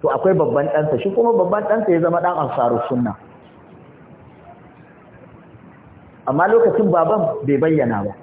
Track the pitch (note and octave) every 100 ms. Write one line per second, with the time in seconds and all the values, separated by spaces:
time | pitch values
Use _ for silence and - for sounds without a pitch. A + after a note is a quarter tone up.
0 | D#3 C3+ F#3+ F3 D3 C#3+ C#3+ D3+ D3+ C#3
1 | G3 G3+ A#3 A3+ F3+ G#3 G#3 A3 G#3 E3+
2 | E3+ E3+ F3 F3 C#3 B2+ A#2+ A#2 - B2+
3 | A#2+ G2 - - - - - - - -
4 | - - - - - - - - - -
5 | - - - - - - - - - -
6 | - - - C#3 F3+ A3+ A#3 A3+ G3+ F3
7 | E3 G#3+ E3 - C#3 C#3 D#3+ D#3 A#2+ G#2+
8 | G2+ -